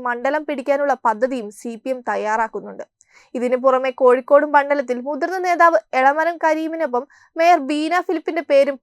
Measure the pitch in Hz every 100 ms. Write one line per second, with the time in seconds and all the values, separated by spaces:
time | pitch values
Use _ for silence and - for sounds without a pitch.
0 | 247 240 262 302 302 277 262 285 285 247
1 | 233 214 247 254 208 - 240 226 262 254
2 | 240 202 208 226 220 208 202 196 - _
3 | _ _ _ 247 247 254 262 254 262 254
4 | 254 254 254 285 302 285 285 285 247 247
5 | 269 285 339 370 359 349 339 320 - 262
6 | 269 302 330 330 320 311 320 320 294 240
7 | 285 _ _ 320 339 339 269 302 311 359
8 | 349 330 359 339 311 277 277 269